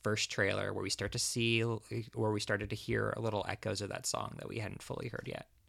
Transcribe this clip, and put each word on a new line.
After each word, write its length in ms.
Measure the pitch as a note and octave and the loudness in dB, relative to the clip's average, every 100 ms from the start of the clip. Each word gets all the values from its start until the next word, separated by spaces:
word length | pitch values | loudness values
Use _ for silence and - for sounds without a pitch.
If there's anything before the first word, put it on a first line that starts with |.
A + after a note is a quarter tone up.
first 260 | G#2+ G#2+ - | 0 0 0
trailer 440 | - G2 G2 G2+ | 2 4 4 0
where 100 | G2 | -2
we 60 | G2 | -2
start 220 | - G2 | 0 -2
to 60 | A#2 | 0
see, 420 | - B2 A#2 A2+ | 0 2 4 4
where 720 | A#2 A2 - A2+ A2 A#2 A2 | 4 0 -2 -6 -4 0 2
we 80 | G#2+ | 2
started 280 | - G#2 G#2 | 2 0 0
to 40 | G#2+ | -4
hear 380 | - A2 G#2+ G#2 | 0 2 2 0
a 40 | |
little 220 | A2+ G#2 - | 0 0 0
echoes 320 | - G2+ G2+ | -2 0 -2
of 80 | G2+ | -2
that 160 | - - | -4 -2
song 300 | - G#2+ - | -2 -4 -6
that 120 | - | -6
we 100 | A2+ | -4
hadn't 240 | G#2 - | -4 -6
fully 240 | - - A#2 | -6 -6 -4
heard 160 | - - | -6 -6
yet. 200 | - - _ | -8 -10 _